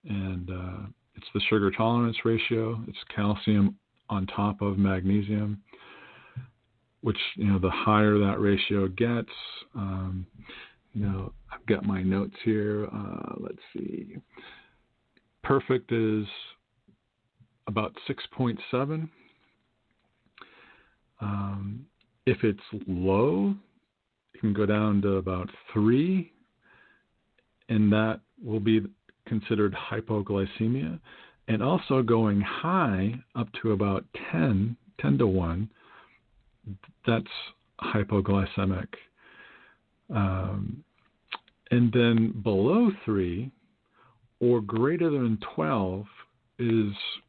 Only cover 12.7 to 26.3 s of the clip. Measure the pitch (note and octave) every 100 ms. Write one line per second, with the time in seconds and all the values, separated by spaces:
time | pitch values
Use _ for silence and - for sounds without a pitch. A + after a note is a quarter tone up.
12.7 | G#2 G#2 G#2 G2+ - - - G1+ - -
13.7 | - - - - - - - - - _
14.7 | _ _ _ _ _ _ _ - C3+ -
15.7 | B2+ - A#2 A2 G#2+ G2+ - - - _
16.7 | _ _ _ _ _ _ _ _ _ -
17.7 | G#2 G#2+ - - - - - B2 A2 -
18.7 | B2 C#3 D#3+ D#3+ _ _ _ _ _ _
19.7 | _ _ _ _ _ _ _ - - -
20.7 | - _ _ _ _ G#2 G2+ G2+ G2 G2
21.7 | A2+ C#3 _ _ _ - A2+ A2+ G#2 -
22.7 | G#2+ F#2 F2+ F#2 G2 B2+ F3+ G3+ G3 _
23.7 | _ _ _ _ _ _ - A2 G2+ G2+
24.7 | G#2+ G#2+ G2+ G2+ F#2+ F#2 F#2 F2+ - -
25.7 | A2 G#2+ B2 E3+ F#3+ E3